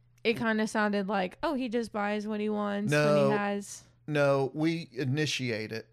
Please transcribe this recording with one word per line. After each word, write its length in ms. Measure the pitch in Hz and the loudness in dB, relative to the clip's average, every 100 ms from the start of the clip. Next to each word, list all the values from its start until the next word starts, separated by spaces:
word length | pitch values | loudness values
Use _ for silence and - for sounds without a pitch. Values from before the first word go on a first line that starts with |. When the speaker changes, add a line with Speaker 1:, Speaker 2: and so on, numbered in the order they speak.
| _ _ | _ _
Speaker 1:
it 140 | 220 233 | -2 0
kinda 280 | 233 214 214 | 0 0 0
sounded 420 | 226 208 202 196 | 0 0 0 0
like, 280 | 202 185 - | 0 -2 -2
oh, 100 | 311 | -4
he 160 | 285 254 | -2 -2
just 240 | 233 226 | -2 -4
buys 340 | 214 202 214 208 | -4 -2 -2 -4
what 140 | 214 | -4
he 80 | 214 | -2
wants 420 | 214 208 202 208 | -2 -2 -2 0
when 140 | 147 | 2
Speaker 2:
No. 260 | 151 147 139 | 4 4 4
Speaker 1:
he 60 | - | 2
has 480 | 202 202 202 - - _ - | 0 -2 -6 -14 -18 _ -4
Speaker 2:
No, 400 | 147 143 139 135 | 2 4 4 2
we 340 | 135 156 165 165 | 0 0 0 -6
initiate 760 | 117 139 143 151 - 127 110 110 | -6 -2 0 0 -2 -2 -2 -4
it 160 | 113 - | -8 -10